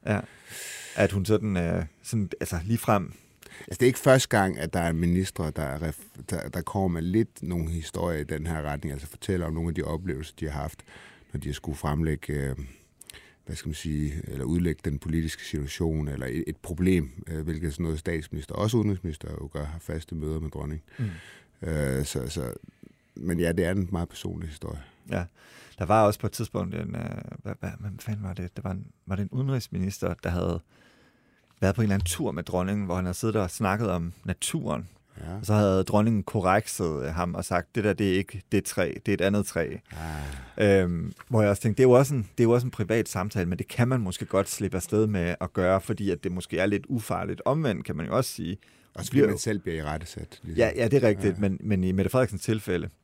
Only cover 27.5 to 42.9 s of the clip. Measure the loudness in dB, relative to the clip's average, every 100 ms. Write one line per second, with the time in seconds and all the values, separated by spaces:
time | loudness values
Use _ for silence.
27.5 | -10 -10 -8 -10 -8 -8 -6 -6 -8 -8
28.5 | -8 -8 -8 -10 _ -6 -4 -2 -2 -2
29.5 | -2 -4 -4 -4 -2 -4 -4 -2 0 0
30.5 | -2 -6 _ _ _ _ _ _ _ _
31.5 | _ 2 4 2 2 0 -2 -2 -4 -2
32.5 | 0 0 0 0 0 -2 0 0 0 -2
33.5 | 0 0 2 0 0 -2 -8 -6 -4 -4
34.5 | -4 -2 -4 -6 _ _ -14 -10 -8 2
35.5 | 4 6 6 4 4 4 2 0 0 4
36.5 | 4 2 -2 -2 0 -2 -2 -2 -2 0
37.5 | -2 0 0 0 2 2 2 0 -8 0
38.5 | 0 0 -2 -2 -2 -2 2 4 2 0
39.5 | -2 -2 -4 _ -10 -8 -6 -8 -10 -12
40.5 | 2 6 8 6 0 -4 -8 0 4 6
41.5 | 4 2 6 10 10 8 2 -2 4 6
42.5 | 6 2 -4 0